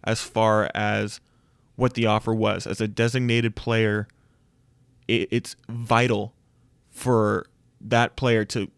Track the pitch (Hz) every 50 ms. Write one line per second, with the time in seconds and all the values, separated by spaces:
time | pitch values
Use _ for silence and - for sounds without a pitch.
0 | - - 113 - - - - 113 110 110 107 107 104 - - - 104 104 104 107
1 | 104 104 - - _ _ _ _ _ _ _ _ _ _ _ - 123 127 - 117
2 | 117 110 107 110 - - 113 110 110 107 101 92 - - 98 - 110 107 104 -
3 | 117 117 117 131 123 120 117 117 117 113 107 - - 117 117 113 110 107 104 107
4 | 107 - _ _ _ _ _ _ _ _ _ _ _ _ _ _ _ _ _ _
5 | _ - 110 117 - - 107 120 - - - _ _ - 117 117 117 110 117 117
6 | 123 123 113 101 104 110 _ _ _ _ _ _ _ _ _ _ _ _ _ -
7 | - 127 123 113 107 104 104 95 - _ _ _ _ _ _ _ - 110 123 117
8 | 117 117 - - 131 123 117 110 107 - - 117 101 - _